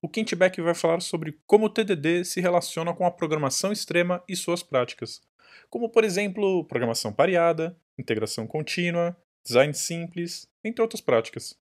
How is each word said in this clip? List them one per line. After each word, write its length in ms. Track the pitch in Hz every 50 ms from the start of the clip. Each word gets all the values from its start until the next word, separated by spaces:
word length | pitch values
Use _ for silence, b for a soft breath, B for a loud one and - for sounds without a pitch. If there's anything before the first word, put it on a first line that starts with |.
| -
o 60 | 160
Kent 260 | - 226 220 - -
Beck 240 | 175 185 185 185 - 165
vai 120 | 170 170
falar 260 | - - 165 165 170
sobre 380 | 180 - - 165 160 156 151 _ _
como 200 | _ - 214 220
o 20 | 214
T 160 | 214 - 220
D 100 | 196 202
D 300 | 151 139 160 170 175 180
se 160 | 180 - 180
relaciona 540 | 175 180 175 175 175 - - 165 165 175 170
com 100 | 170 185
a 60 | 175
programação 600 | 175 - 170 156 151 156 147 135 - - - 196
extrema 540 | 202 196 - - 180 175 175 175 180 175 -
e 80 | - 190
suas 280 | 175 - - 170 175 -
práticas, 580 | _ - 127 123 120 - - - - - - _ _ _ B B B B B B B
como, 200 | - 233 240 226
por 120 | - 233 220
exemplo, 640 | 220 175 185 208 202 180 214 208 190 190 180 156
programação 480 | - - 120 123 117 113 - - 110 107
pareada, 680 | - 143 180 185 170 170 170 165 160 160 170 180 _ _ _ _ -
integração 480 | 127 - 113 110 107 107 - - 110
contínua, 680 | - - 156 151 - - - 175 175 170 170 170 175 175 _ _ _ _ _ _
design 300 | - 120 120 139 147 147
simples, 760 | - - - 170 165 170 175 175 180 175 170 - - - _ _ _ _
entre 160 | 220 233 -
outras 220 | 226 226 - 214 -
práticas. 560 | - 135 113 113 - - - - - - _